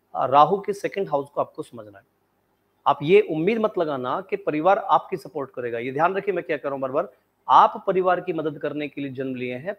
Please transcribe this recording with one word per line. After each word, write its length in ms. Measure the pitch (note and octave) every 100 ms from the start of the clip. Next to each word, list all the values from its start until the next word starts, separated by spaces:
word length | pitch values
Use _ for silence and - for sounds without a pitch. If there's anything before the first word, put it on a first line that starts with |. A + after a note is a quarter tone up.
| _
आ, 100 | E3
राहु 360 | C3+ C#3 D3+ G3
के 120 | G#3
second 360 | G3 E3+ G3 E3+
house 200 | C#3+ C#3
को 120 | D#3+
आपको 220 | B2+ -
समझना 340 | D3 A#2+ G#2+ G2
है। 80 | _ _ _ _ _ _ _ _ C#3
आप 120 | C#3+
ये 180 | D3 G3+
उम्मीद 360 | G3+ D#3 F3 A3+
मत 160 | G#3+ G3
लगाना 440 | D#3 C3+ B2 E3
कि 140 | C#4
परिवार 420 | G3 - D3+ F3 G3
आपकी 400 | - E3+ - E3+
support 340 | - D3+ C3
करेगा। 280 | - A#2+ A#2
ये 120 | B2+
ध्यान 240 | C3+ E3+
रखिए 180 | F#3+ G3
मैं 100 | F3
क्या 140 | E3 D3
कह 40 |
रहा 80 | C#3+
हूँ 80 | C3+
बार-बार, 320 | C3+ C#3+ G3 _ _ _ -
आप 340 | C#3+ A3 A3 G3+
परिवार 340 | F#3 F#3 F3
की 120 | F3
मदद 240 | D#3+ D#3 D3
करने 300 | D3+ D3 D3
के 140 | D3
लिए 100 | C#3
जन्म 240 | C3 C3+
लिए 200 | B2 B2
हैं, 180 | B2 E3+